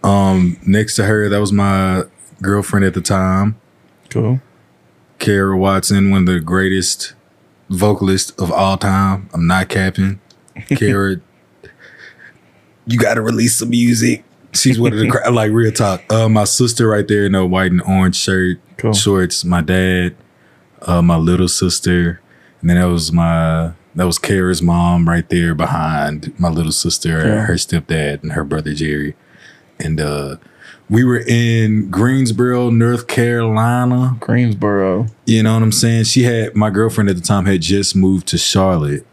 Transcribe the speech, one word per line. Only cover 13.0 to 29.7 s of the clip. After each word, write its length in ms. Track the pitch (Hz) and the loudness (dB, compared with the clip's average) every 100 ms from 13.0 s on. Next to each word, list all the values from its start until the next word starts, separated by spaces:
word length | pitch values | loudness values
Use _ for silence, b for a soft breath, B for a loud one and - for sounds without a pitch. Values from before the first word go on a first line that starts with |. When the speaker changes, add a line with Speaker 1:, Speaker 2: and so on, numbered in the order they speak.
| 107 113 | 0 0
Speaker 1:
release 360 | 110 113 120 - | -2 0 0 -2
some 120 | 117 | -2
music. 560 | 120 120 117 117 117 _ _ - | 0 2 2 0 -2 _ _ -10
She's 260 | - 135 117 | -2 0 2
one 140 | 117 | 0
of 40 | 107 | 0
the 100 | 110 | 0
cra-, 200 | - 113 | 0 0
Speaker 2:
<laughs> 0 | |
Speaker 1:
like, 200 | 123 107 | 0 2
real 180 | 110 113 | 2 0
talk. 320 | 107 104 92 - | 0 -2 -2 -2
Uh, 200 | 110 113 | 0 4
my 140 | 107 | 2
sister 440 | 101 - 123 117 117 | 2 0 0 2 2
right 180 | 107 104 | 2 0
there 200 | 104 101 | 0 2
in 80 | |
a 100 | 95 | 2
white 260 | 92 92 95 | 2 2 2
and 120 | 87 | 0
orange 340 | - 95 92 90 | 2 2 2 0
shirt, 400 | - 95 92 87 _ - | -2 0 -2 -4 _ -6
Speaker 2:
Cool. 160 | 113 | -2
Speaker 1:
shorts. 500 | 107 - 98 90 - | 0 2 2 0 -2
My 160 | 87 87 | -2 0
dad, 560 | 80 92 92 92 90 - - b b b b _ | 2 0 2 0 -2 -6 -20 b b b b _
uh, 220 | - 87 | -2 2
my 140 | 87 82 | 4 2
little 300 | 82 90 90 | 2 2 0
sister, 760 | - 90 - - 90 87 85 _ b b b | 0 -2 -2 -2 0 0 -4 _ b b b
and 80 | 82 | 0
then 80 | 87 | 2
that 60 | 90 | 2
was 240 | 87 78 | 0 0
my, 600 | 82 82 82 82 80 82 85 _ 80 | 0 2 0 0 -2 -4 -8 _ -4
that 100 | 90 | -2
was 120 | 82 | -2
Kara's 440 | - 98 92 87 | -2 0 0 0
mom 440 | 85 85 87 87 85 | 0 2 2 2 2
right 220 | 85 82 | 0 0
there 260 | 87 85 | -2 0
behind 800 | 78 80 82 78 78 73 73 - - | -2 -2 -2 -2 -4 -4 -6 -10 -4
my 80 | 87 | -2
little 240 | 80 80 | -2 -2
sister, 460 | 78 - - 85 80 | -2 -4 -4 -4 -2
Speaker 2:
Yeah. 240 | 78 107 | 0 0
Speaker 1:
her 120 | 110 85 | 0 -2
stepdad, 680 | - 85 73 80 73 71 | -2 -4 -2 -4 -4 -6
and 100 | - | -6
her 120 | 76 | -6
brother 280 | 71 78 76 | -4 -6 -6
Jerry. 420 | 73 78 73 73 - B B B B B | -6 -4 -4 -6 -10 B B B B B